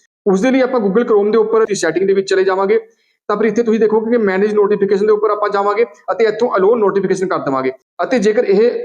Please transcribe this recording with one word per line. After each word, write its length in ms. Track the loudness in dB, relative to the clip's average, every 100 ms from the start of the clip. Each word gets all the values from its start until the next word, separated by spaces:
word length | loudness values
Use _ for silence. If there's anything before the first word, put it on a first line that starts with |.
| _ _ -2
ਉਸ 140 | 0
ਦੇ 100 | 2
ਲਈ 100 | 2
ਆਪਾਂ 200 | 0 0
Google 240 | 0 0
Chrome 280 | 2 2 2
ਦੇ 60 | 2
ਉੱਪਰ 260 | 2 0
ਦੀ 100 | 0
ਸੈਟਿੰਗ 320 | -2 -2 0 0
ਦੇ 80 |
ਵਿੱਚ 160 | 0 0
ਚਲੇ 140 | 0
ਜਾਵਾਂਗੇ। 340 | 0 0 0 0 -2 _ _ _ -6
ਤਾਂ 80 | -2
ਫਿਰ 100 | 0
ਇੱਥੇ 160 | 0
ਤੁਸੀਂ 180 | 0 0
ਦੇਖੋਗੇ 300 | 2 0 0
ਕਿ 120 | 0
ਮੈਨੇਜ 320 | 0 0 0
ਨੋਟੀਫਿਕੇਸ਼ਨ 520 | 2 0 0 0 0 2
ਦੇ 60 |
ਉੱਪਰ 180 | 2 0
ਆਪਾਂ 180 | -2 -2
ਜਾਵਾਂਗੇ 360 | -2 -2 0 -2 -4 -6
ਅਤੇ 120 | -2
ਇੱਥੋਂ 240 | -2 0 -2 0
ਅਲਾਓ 180 | 2
ਨੋਟੀਫਿਕੇਸ਼ਨ 540 | 2 0 0 -2 -2 -2
ਕਰ 100 | -4
ਦੇਵਾਂਗੇ 340 | -2 -4 -4 -6 _ -8
ਅਤੇ 160 | -4 0
ਜੇਕਰ 260 | 0 0
ਇਹ 260 | 0 2 2 0